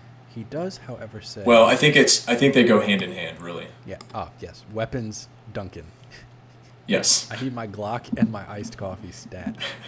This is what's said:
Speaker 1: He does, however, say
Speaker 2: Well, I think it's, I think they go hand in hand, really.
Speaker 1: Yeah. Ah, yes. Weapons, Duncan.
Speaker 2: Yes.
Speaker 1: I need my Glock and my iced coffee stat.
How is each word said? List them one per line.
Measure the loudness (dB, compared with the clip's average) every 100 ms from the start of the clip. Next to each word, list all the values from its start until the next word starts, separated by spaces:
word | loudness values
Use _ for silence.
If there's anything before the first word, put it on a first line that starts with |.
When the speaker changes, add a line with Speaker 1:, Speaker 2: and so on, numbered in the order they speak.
| -20 -20 -18
Speaker 1:
He | -16
does, | -12 -8 -8 -10 -14
however, | -14 -14 -14
say | -14 -4 6
Speaker 2:
Well, | 8 8
I | 6
think | 4 6
it's, | 6 4 2
I | 2
think | 4
they | 6
go | 6 6
hand | 4 0
in | -2
hand, | -8 -12 -12
really. | -12 -12 -14 -18 -16
Speaker 1:
Yeah. | -16 -14
Ah, | -12 -12 -14
yes. | -18 -18 -14
Weapons, | -8 -6 -6 -8 -10 -16 -20 -16
Duncan. | -12 -12 -14 -20 -20 -20 -20 -20 -20 -20 -20 -20 -16 -4
Speaker 2:
Yes. | 0 2 0 0
Speaker 1:
I | -8
need | -8
my | -8 -10
Glock | -8 -6 -6 -6 -2
and | -2
my | -2 -10
iced | -12 -12 -10
coffee | -10 -10 -14
stat. | -18 -16 -12 -12 -10 -12 -12